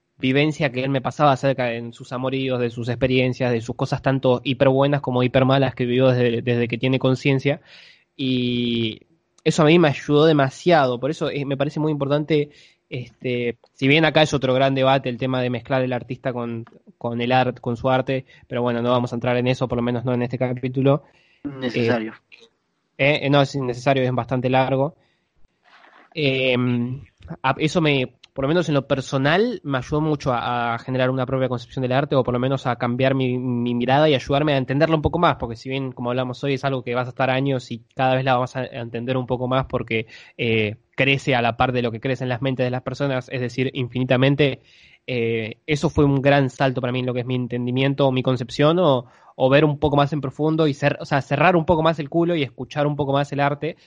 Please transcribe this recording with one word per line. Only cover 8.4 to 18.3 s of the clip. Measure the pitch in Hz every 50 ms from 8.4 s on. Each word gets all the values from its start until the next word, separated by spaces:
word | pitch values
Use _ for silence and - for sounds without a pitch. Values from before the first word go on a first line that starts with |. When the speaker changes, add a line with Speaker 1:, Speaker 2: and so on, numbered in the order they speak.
| 123 123 123 120 120 120 117 117 113 107 - - _ _ _ _ _ _ _ _
Speaker 1:
eso | - 160 - -
a | 156
mí | 147 165 175
me | 160 143
ayudó | - - - - 147 147 156
demasiado, | 165 151 143 135 127 - - - 180 170 151 135 127 123 120
por | 131 139
eso, | 165 - 156 135
eh, | - 143 139
me | 139 139
parece | 139 139 151 - 156
muy | 151 156
importante, | 160 143 139 135 143 147 151 143 160 147 143 147 - - _ _ _ _ _ -
este, | 156 127 117 - _ _ - 127 123 120 120 120 113 _ _ _
si | _ - 135
bien | 135 143 165 160
acá | 156 143 156
es | 156 - 151
otro | 135 135 131
gran | 127 131 135 135 135
debate | 131 131 131 135 135 123 127
el | 120
tema | 110 131 127 131 127
de | 127 123
mezclar | 123 117 117 - 135 131
el | 127 127
artista | 123 120 - - 131 - - 135
con, | 120 120 120 117 117 113 113 - _ - _ - _ -
con | - 120 117 120
el | 120 123
art-, | 127 127 127 123 123 -
con | - 123 117
su | 113 - 131
arte, | 131 131 127 - 135 131 - _